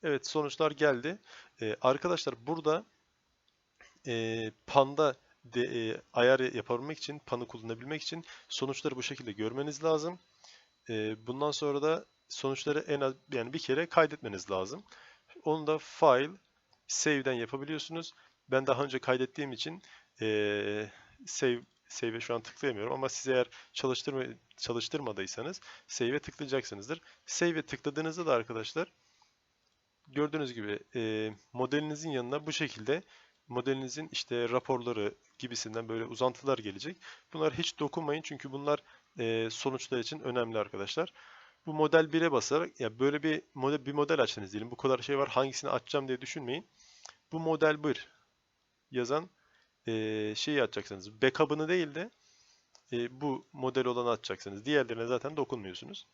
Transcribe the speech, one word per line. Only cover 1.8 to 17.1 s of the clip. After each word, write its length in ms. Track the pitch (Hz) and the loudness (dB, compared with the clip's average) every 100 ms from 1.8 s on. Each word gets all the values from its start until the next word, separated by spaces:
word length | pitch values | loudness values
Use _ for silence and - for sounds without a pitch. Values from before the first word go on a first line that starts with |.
arkadaşlar 680 | 127 139 175 175 - 117 117 | 4 4 2 0 -2 -6 -4
burada, 380 | 165 151 160 220 _ _ _ _ _ _ _ _ _ - _ - | -2 2 0 0 _ _ _ _ _ _ _ _ _ -20 _ -4
e, 440 | 117 113 113 110 - - | -2 0 -2 -4 -8 2
Panda 480 | 139 135 143 156 127 _ _ | 6 6 4 2 2 _ _
de, 180 | 123 120 | -6 -2
e, 400 | 120 120 113 - - | 0 0 -2 -4 -4
ayar 260 | - 120 131 | 4 6 8
yapabilmek 580 | 127 120 - 120 139 156 | 4 -2 -2 -2 -2 -8
için, 220 | - 147 | -8 -10
Pan'ı 280 | - 123 120 | -6 -4 -4
kullanabilmek 540 | 117 110 113 123 151 | -10 -8 -8 -6 -6
için 240 | - 165 165 - - | -6 -10 -12 -20 -12
sonuçları 460 | - 135 135 151 131 | -4 -4 -2 -2 -2
bu 80 | |
şekilde 280 | 120 139 123 | -6 -6 -8
görmeniz 520 | 101 107 123 143 143 | -2 -2 -2 -6 0
lazım. 360 | 160 156 156 180 _ _ - - _ _ - | 2 2 2 -6 _ _ -20 -20 _ _ -4
E, 380 | 113 107 110 113 | -2 -2 -4 -6
bundan 240 | 127 147 | -2 0
sonra 300 | 143 147 143 | 0 0 2
da 240 | 147 160 - _ _ | 2 0 -2 _ _
sonuçları 500 | - 135 135 - 147 | -4 -2 -2 0 0
en 220 | - 143 | 0 0
az, 120 | 135 131 _ | 0 -2 _
yani 200 | 135 117 | -4 -2
bir 60 | 147 | -4
kere 300 | - 131 170 | 0 0 4
kaydetmeniz 640 | - 156 147 120 101 90 | 6 6 4 -6 -6 -2
lazım. 320 | 95 95 151 - - - - _ - | -2 -2 -6 -14 -20 -20 -20 _ -6
Onu 240 | - 160 151 | 0 0 2
da 100 | 156 | 0
file, 540 | - - 160 127 143 190 _ _ _ _ _ | -2 6 8 8 6 -6 _ _ _ _ _
save'den 460 | - - | 0 2